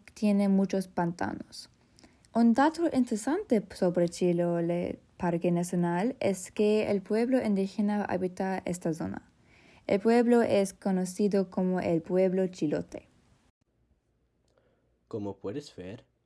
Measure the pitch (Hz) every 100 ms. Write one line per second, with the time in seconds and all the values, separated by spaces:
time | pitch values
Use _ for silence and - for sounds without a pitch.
0 | - - 208 202 202 196 196 190 185 -
1 | 170 175 - - - - - _ _ _
2 | - _ _ 226 233 226 285 320 339 262
3 | 240 214 262 339 427 220 - - 185 175
4 | 175 - 180 175 175 170 170 175 180 -
5 | _ - 180 170 180 175 175 180 175 175
6 | 220 - - 190 - - 208 214 - 202
7 | 190 214 240 254 220 196 196 - 208 208
8 | 202 180 185 180 190 185 - 175 170 160
9 | 185 196 - _ _ _ - - - 202
10 | 226 233 233 240 233 208 196 - 202 185
11 | 180 185 208 196 185 - 185 185 - 165
12 | 165 180 190 185 185 185 156 151 180 -
13 | - _ _ _ _ _ _ _ _ _
14 | _ _ _ _ _ _ _ _ _ _
15 | _ 110 101 98 95 127 - - 92 -
16 | - _